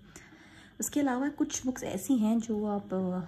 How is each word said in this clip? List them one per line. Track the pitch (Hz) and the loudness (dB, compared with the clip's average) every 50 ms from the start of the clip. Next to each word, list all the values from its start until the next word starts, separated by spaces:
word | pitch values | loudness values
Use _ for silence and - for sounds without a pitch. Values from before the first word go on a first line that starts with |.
| - - - - - - - - - - - - - - - - | -16 -20 -20 -20 -20 -20 -20 -20 -20 -20 -20 -20 -20 -16 -8 -6
उसके | 226 - - 294 | -6 -2 0 2
अलावा | 285 269 247 247 277 294 | 2 2 2 0 0 -2
कुछ | 294 - 302 285 - - - | 0 0 -2 -2 -2 -2 -4
books | 254 247 - - | -4 -4 -2 -4
ऐसी | - - 196 - - 269 | -4 -4 -2 2 2 4
हैं | 233 214 214 226 233 | 4 4 4 4 2
जो | 220 - 220 208 214 | 2 0 -2 0 0
आप, | 208 202 202 202 202 185 | 0 -2 -2 -2 -2 -2
अ, | 190 185 180 180 185 175 | 0 0 0 -2 -2 -4